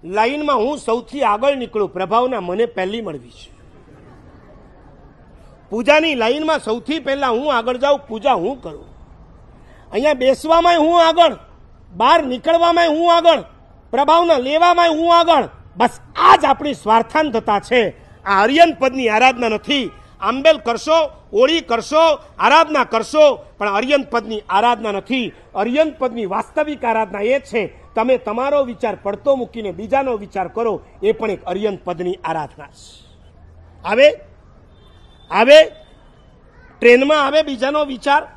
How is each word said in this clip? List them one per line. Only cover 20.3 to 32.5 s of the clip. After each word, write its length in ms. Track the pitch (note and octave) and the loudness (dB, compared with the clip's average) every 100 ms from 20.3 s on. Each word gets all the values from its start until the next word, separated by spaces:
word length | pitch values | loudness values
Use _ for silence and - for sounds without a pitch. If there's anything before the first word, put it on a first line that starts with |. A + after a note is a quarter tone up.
| B3+ C#4+ D4+ | 0 2 2
કરશો, 540 | A#3 A#3 - E4 D4+ - - | -2 -6 0 0 0 -8 -6
ઓળી 280 | G3+ C4 E4 | 0 0 0
કરશો, 580 | - A#3 - D4+ E4 D4 - - | -2 -6 -2 0 2 0 -8 -2
આરાધના 440 | G#3 D4+ D#4+ D4+ | 2 4 2 0
કરશો, 640 | A#3+ A3+ A3 D4+ D4+ A#3 - - | -2 -4 -2 4 4 2 -10 -8
પણ 160 | G#3 | -4
અરિયન 300 | G3+ B3+ C#4+ | -2 0 -2
પદની 380 | - A#3+ G#3+ A3 - | -2 -6 -6 -12 -2
આરાધના 420 | F#3+ A#3 A#3+ A3 | 0 0 0 -4
નથી. 420 | G3 - C4 G3+ - - - | -8 -6 -6 -6 -12 -12 -6
અરિયન 380 | A#3+ C4+ D#4+ - | -4 0 -2 -2
પદની 280 | B3+ A#3 G3+ | -8 -6 -6
વાસ્તવિક 600 | G3 - - D4+ D4 A#3+ | -8 -6 -6 -6 -4 -4
આરાધના 340 | A3 G#3+ G3+ | -4 -4 -6
એ 200 | G#3 C#4 | -2 -2
છે, 540 | C4+ A3+ F3+ - - | -4 -6 -6 -12 -10
તમે 240 | - A#3 B3 | -4 0 -2
તમારો 460 | A3+ A3+ C4+ C#4+ | -2 -4 -2 -2
વિચાર 320 | C4 A#3 A3+ G3+ | -2 -4 -6 -6
પડતો 400 | G3 G3+ C#4+ C4+ | -8 -4 -2 -2
મૂકીને 360 | A#3 A#3 G#3 | -4 -8 -10
બીજાનો 460 | E3+ G#3+ C4+ C4+ A3 | -10 -4 -2 -2 -6
વિચાર 300 | G3 G3 F3+ | -8 -8 -8
કરો, 340 | - A#3 E3+ - - | -4 -4 -4 -10 -4
એ 80 | G3+ | -2
પણ 200 | A3 A3 | -2 -4
એક 120 | F#3+ | -6
અરિયન 320 | - F#3 G#3+ F#3+ | -6 -4 -4 -6
પદની 400 | - F3 F3+ F#3 D#3+ | -10 -8 -6 -6 -6
આરાધના 400 | D#3+ C#3+ | -8 -8